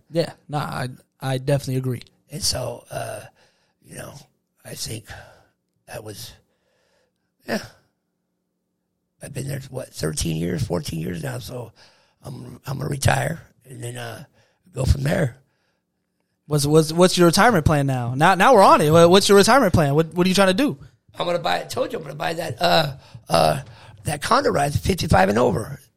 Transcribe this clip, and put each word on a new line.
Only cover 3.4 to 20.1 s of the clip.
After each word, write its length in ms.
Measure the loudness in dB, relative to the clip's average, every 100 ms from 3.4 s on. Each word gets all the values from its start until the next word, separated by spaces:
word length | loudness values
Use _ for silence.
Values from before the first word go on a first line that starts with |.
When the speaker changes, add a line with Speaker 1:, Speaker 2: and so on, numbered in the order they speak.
| _ _ _ _
Speaker 2:
you 120 | _ -18
know, 180 | -18 -20 -20 _ _ _
I 120 | -18 -14
think 320 | -12 -12 -14 -18 -20 _ _ _ _ _ -20
that 160 | -16 -16
was, 260 | -16 -18 -20 _ _ _ _ _ _ _ _ _ _ -10
yeah. 120 | -8 -10 _ _ _ _ _ _ _ _ _ _ _ _ _ _ _
I've 120 | -16
been 140 | -12 -10
there, 120 | -10 -12
what, 180 | -12 -14
thirteen 440 | -8 -8 -6 -6 -4
years, 260 | -4 -4 -4
fourteen 340 | -6 -6 -8
years 220 | -8 -8
now, 160 | -10 -10
so 340 | -12 -14 -14 -18 _ _ _ _
I'm, 380 | -18 -16 -16 -16 -10
I'm 100 | -8
gonna 120 | -6
retire 520 | -2 0 0 -2 -8 -14 _ -20
and 180 | -16
then, 140 | -14 -12
uh, 260 | -14 -14 -18 _ _ _ _
go 120 | -4 0
from 160 | 0
there. 340 | 0 -2 -2 -6 _ _ _ _ _ _ _ _ _ _ -4
Speaker 1:
What's, 200 | -2 4
what's, 280 | 4 4
what's 240 | 4 2 6
your 80 | 4
retirement 380 | 6 4 4 2
plan 220 | 2 0
now? 260 | -2 -4 2
Now, 200 | 2 4
now 180 | 6
we're 100 | 8
on 160 | 8 6
it. 100 | 6
What, 200 | 6 8
what's 180 | 6 6
your 100 | 6
retirement 360 | 6 6 4
plan? 220 | 2 2 0
What, 180 | 0